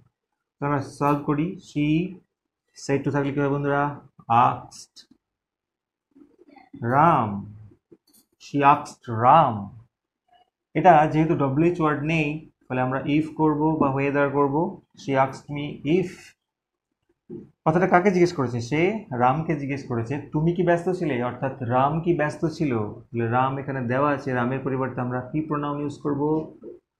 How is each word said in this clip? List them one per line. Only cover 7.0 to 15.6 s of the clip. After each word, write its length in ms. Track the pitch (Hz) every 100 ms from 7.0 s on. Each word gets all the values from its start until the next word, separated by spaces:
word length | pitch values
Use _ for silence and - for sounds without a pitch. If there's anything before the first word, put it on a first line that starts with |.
| 170 147 107 101 104 107 - _ _ - _ _
she 460 | _ _ - 143
asked 600 | 139 143 - - - 113
Ram। 440 | 123 160 139 107 101 - _ _ _ _ _ _ _ _ _
এটা 340 | 151 185 156 156
যেহেতু 280 | 151 160 143
ডব্লিউএইচ 460 | 139 135 170 170
ওয়ার্ড 220 | 156 139
নেই, 460 | 147 165 147 156 - _ -
ফলে 120 | 127
আমরা 200 | 131 131
if 320 | 139 151 147
করব 440 | - 156 147 156 151
বা 160 | 139 135
whether 340 | 139 143 143
করব। 520 | 139 143 147 190 180 _ -
She 220 | - 135
asked 380 | 135 - -
me 380 | 147